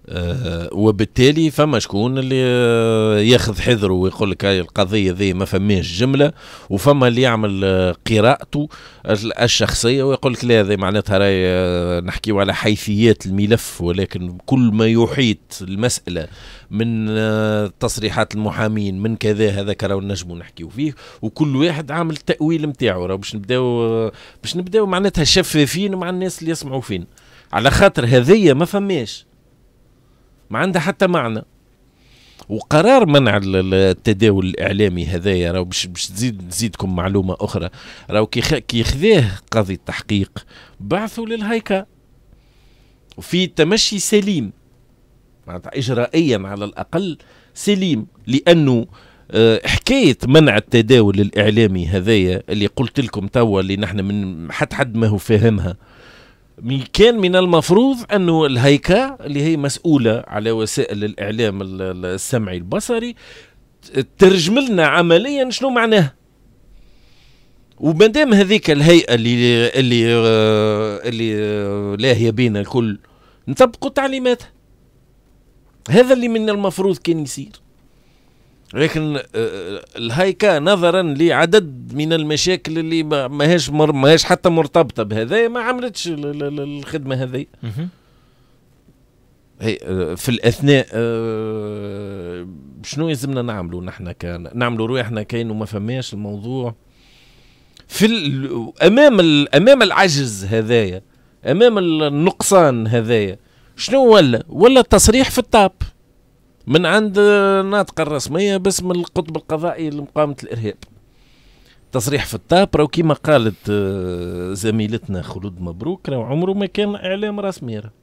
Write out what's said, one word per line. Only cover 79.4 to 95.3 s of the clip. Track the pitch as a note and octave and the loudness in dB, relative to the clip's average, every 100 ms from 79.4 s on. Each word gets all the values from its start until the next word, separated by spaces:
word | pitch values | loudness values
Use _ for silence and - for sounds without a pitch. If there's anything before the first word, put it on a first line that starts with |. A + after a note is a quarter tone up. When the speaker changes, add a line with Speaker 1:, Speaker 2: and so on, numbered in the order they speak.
| A2+ F#2+ F2 G2 - - | -6 -6 -12 -12 -14 -10
Speaker 1:
الهايكا | A#2 B2+ F#3+ F3+ G#3 D#3 | -6 0 0 2 2 2
نظرًا | D3+ G3+ E3+ F#3 | 2 2 2 2
لعدد | E3+ C#3 E3+ C3+ E3 G#3 E3 B2+ A#2 | -2 0 2 2 4 2 2 -14 -10
من | B2+ D#3 | -6 -2
المشاكل | E3 D3+ D3 F3+ F#3 - D#3+ | -2 -2 -2 -2 -2 -4 -6
اللي | D#3+ E3 | -2 -4
ما، | D3+ D3 B2+ | -2 -4 -4
ماهيش | C#3+ D3 F3 C#3 | 0 2 2 0
مر-، | D3 D3+ | 2 2
ماهيش | C#3 C3+ D#3+ | 4 6 4
حتى | - - F3+ | 4 0 2
مرتبطة | E3 D3 E3+ C3+ - | 2 2 2 0 -2
بهذا، | G#2 G#2+ A2+ G#3+ A#3 | -4 -4 -2 0 0
ما | A#3+ | -2
عملتش | A#3 B3+ B3 - F3 | -4 -4 -6 -8 -8
ال-، | D3+ D3 | -6 -8
ال-، | D3 | -6
ال-، | C#3+ D3 | -8 -6
الخدمة | C#3+ D3 C3+ D#3+ C3+ B2+ | -8 -10 -10 -10 -6 -6
هذه. | B2+ C3 - _ | -6 -8 -12 _
Speaker 2:
مهم. | A#2 G#2+ F3 _ _ _ _ _ _ _ _ _ _ _ _ _ _ _ _ _ | -10 -8 -10 _ _ _ _ _ _ _ _ _ _ _ _ _ _ _ _ _
Speaker 1:
هي، | G#2 G2 | -6 -6
آه، | C#2 F#2 E2 F2+ | -6 -4 -4 -4
في | - | -4
الأثناء، | A#2+ A#2+ - C#3+ C#3 - | 0 0 2 4 4 2
آه، | A2+ A#2 A2+ A2+ A2 A2 A2 G#2 G#2 G2+ G2+ G2+ G2 F2 F2+ F2+ D#2+ C#2 C2 | -4 -4 -4 -4 -6 -6 -8 -8 -10 -10 -10 -12 -12 -12 -12 -14 -18 -20 -18
شنو | G2+ C#3 E3 | -12 -6 -4
يلزمنا | C#3 C3+ C3 | -4 -4 -4
نعملوا | A#2+ G#2+ F2 F2 | -6 -6 -8 -10
نحن | F2+ - F2 | -12 -12 -14
كان، | F2+ F2 F2 E2+ | -10 -10 -10 -10
نعملوا | A#2+ B2 A2+ A2+ | -4 -4 -2 -4
رواحنا | C3 A2 A2 | -4 -4 -8
كأنه | G#2 | -6